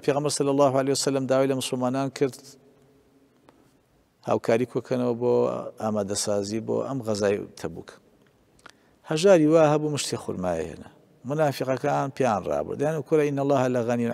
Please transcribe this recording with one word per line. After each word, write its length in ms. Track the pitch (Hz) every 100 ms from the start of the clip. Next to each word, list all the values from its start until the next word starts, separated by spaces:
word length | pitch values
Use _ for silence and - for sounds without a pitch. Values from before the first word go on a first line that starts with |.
| -
پێغەمبەر 220 | 139 147
صلی 220 | - 143
الله 280 | 139 139 135
عليه 140 | 135
وسلم 340 | 131 147 135 131
داوای 220 | 131 135
لە 40 |
مسلمانان 580 | 131 - 127 123 135 135
کرد، 300 | - 139 - - - - _ _ _ _ _ _ _ _ _ _ _ _ _ _ _ -
هاوکاری 380 | 113 - 117 123
کۆکەنەوە 500 | 127 - 123 123 117
بۆ 120 | 123 120 123 123 - -
ئامادەسازی 800 | 110 104 98 101 - 101 101 110 113
بۆ 80 | 113 113
ئەم 120 | 135 110
غەزای 320 | 101 101 101 - -
تەبووک. 280 | - 85 - - _ _ _ _ _ _ - - _ _ -
هەژاری 360 | 156 196 175 151
وا 100 | 165 151
هەبوو 160 | 151 151 143
مشتی 220 | - 117
خورمایە 460 | - 98 90 82 82
هێنا. 200 | - - - _ _ 123
منافقەکان 840 | 151 151 135 131 131 143 143 139 -
پیان 260 | 127 98
ڕابردیان 520 | 85 71 82 98 143 160
و 60 | -
کورە: 160 | 156 147
"ئین 120 | 139
الله 240 | 139 139 131 123
لە 60 | 117
غەنی 180 | 120 117